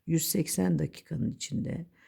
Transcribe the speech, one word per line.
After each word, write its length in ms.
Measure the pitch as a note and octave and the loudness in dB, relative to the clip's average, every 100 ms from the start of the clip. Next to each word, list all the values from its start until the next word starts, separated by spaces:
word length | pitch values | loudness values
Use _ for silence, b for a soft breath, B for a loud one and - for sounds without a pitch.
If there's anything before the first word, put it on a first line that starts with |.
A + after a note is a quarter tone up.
| - | 0
yüz 220 | E3 - | 0 2
seksen 500 | G3 D#3+ - F#3 D#3 | 0 0 2 2 4
dakikanın 560 | D3+ - - E3 - | 0 -4 -8 -2 -2
içinde 520 | - - C#3 C3 E3+ E3+ b | -4 -4 -4 -2 -4 -8 b